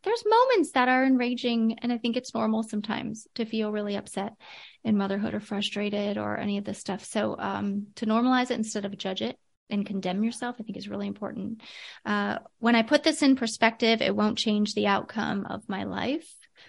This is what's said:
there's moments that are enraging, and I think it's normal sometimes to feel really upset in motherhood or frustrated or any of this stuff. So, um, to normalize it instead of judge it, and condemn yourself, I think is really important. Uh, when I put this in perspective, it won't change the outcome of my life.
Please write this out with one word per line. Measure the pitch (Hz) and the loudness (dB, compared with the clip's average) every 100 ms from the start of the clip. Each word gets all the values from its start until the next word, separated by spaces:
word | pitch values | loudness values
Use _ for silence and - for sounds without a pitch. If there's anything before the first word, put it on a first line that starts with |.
there's | 392 466 415 | -2 0 4
moments | 453 523 453 277 | 6 6 4 4
that | 269 254 | 4 4
are | 254 269 | 4 4
enraging, | 254 247 247 247 233 226 220 | 4 2 0 0 2 2 0
and | 247 | -2
I | 240 | 0
think | 233 247 | 0 -2
it's | - | -4
normal | 233 220 220 | -2 0 0
sometimes | 220 214 214 - - 220 - - | 0 -4 -2 -4 -4 -10 -12 -6
to | 226 | -4
feel | 220 214 | -2 -2
really | 208 208 202 | -2 -2 -4
upset | - 196 208 - - - - _ | -6 -6 -6 -8 -20 -20 -20 _
in | 220 208 | 2 2
motherhood | 196 202 208 208 | 2 0 -2 -4
or | |
frustrated | - 202 208 202 208 202 202 208 | -4 -4 -4 -2 -2 -2 -2 -2
or | 208 208 | -2 -2
any | 208 202 | -2 -4
of | 202 | -4
this | 202 | -8
stuff. | - 190 - | -6 -8 -4
So, | 214 214 - | -2 -2 -4
um, | 196 202 202 202 208 - | -4 -4 -2 -4 -6 -6
to | 220 | 0
normalize | 226 247 254 254 | 2 4 2 0
it | 233 | -2
instead | 214 214 | -4 -4
of | 202 196 | -6 -6
judge | 190 185 | -6 -4
it, | 220 - _ _ - | -6 -8 _ _ -6
and | 202 202 | -4 -2
condemn | 190 180 190 | -4 -2 0
yourself, | 226 - 247 247 | -2 -2 -8 -8
I | |
think | 226 190 | -10 -10
is | 202 | -8
really | 202 202 | -6 -6
important. | 196 202 - 208 220 - - - - - | -6 -8 -8 -8 -10 -14 -18 -18 -12 -4
Uh, | 208 202 - - - | -2 0 -4 -8 -2
when | 226 233 | 4 4
I | |
put | 226 294 | 6 4
this | 320 311 | 4 4
in | 277 262 | 4 4
perspective, | 226 - 226 226 226 226 | 2 2 2 4 2 4
it | - 202 | 2 2
won't | 208 - | 2 2
change | 220 208 208 | 0 2 2
the | 208 208 | 2 2
outcome | 196 - 220 - 202 - | 2 0 -4 -2 -2 -4
of | 208 - | -8 -8
my | 196 | -6
life. | 190 180 233 320 - - _ _ | -6 -4 -2 -4 -6 -20 _ _